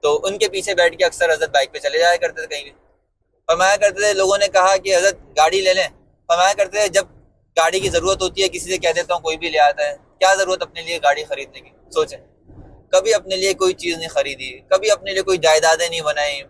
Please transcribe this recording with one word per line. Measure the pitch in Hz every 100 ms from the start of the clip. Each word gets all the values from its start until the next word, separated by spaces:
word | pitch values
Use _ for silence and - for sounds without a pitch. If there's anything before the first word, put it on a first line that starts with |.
تو | 156 151
ان | 196 202
کے | 208
پیچھے | 190 185 180
بیٹھ | 175 160
کے | 185
اکثر | - 175
حضرت | 156 156
بائیک | 147 135
پہ | 151
چلے | 143 151
جایا | 170 175
کرتے | 170 160
تھے | 156
کہیں | 147
بھی۔ | 143 _ _ _ _ _ _ _ -
فرمایا | 165 190 202
کرتے | 202 190
تھے، | 208
لوگوں | 196 190 196
نے | 202
کہا | 190 185 196
کہ | 190 185
حضرت | 190 185 - -
گاڑی | 156 190
لے | 185
لیں، | 185 165 - _ _ _
فرمایا | 170 185
کرتے | 190 190 202
تھے، | 208
جب | 185 185 - _ _ _ -
گاڑی | 165 185
کی | 196
ضرورت | 175 170 190
ہوتی | 185 180
ہے | 190
کسی | 175 156
سے | 185
کہہ | 262 175
دیتا | 165
ہوں، | 175
کوئی | 165 160
بھی | 165
لے | 156
آتا | 147 143 147
ہے، | 143 _ _
کیا | 185 196
ضرورت | 190 185
اپنے | 170 170
لیے | 165 170
گاڑی | 147 143
خریدنے | 151 139 135 135
کی؟ | 127 _ _
سوچیں، | - 151 - _ _ _ - - - _
کبھی | 185 190
اپنے | 156 165 190
لیے | 190
کوئی | 185 190 190
چیز | 175 165
نہیں | 165
خریدی، | 147 139 135 131 131 _
کبھی | 190 214
اپنے | 196 190
لیے | 190
کوئی | 190 185
جائیدادیں | 160 156 160 165 170
نہیں | 165
بنائیں | 151 151 147 139 135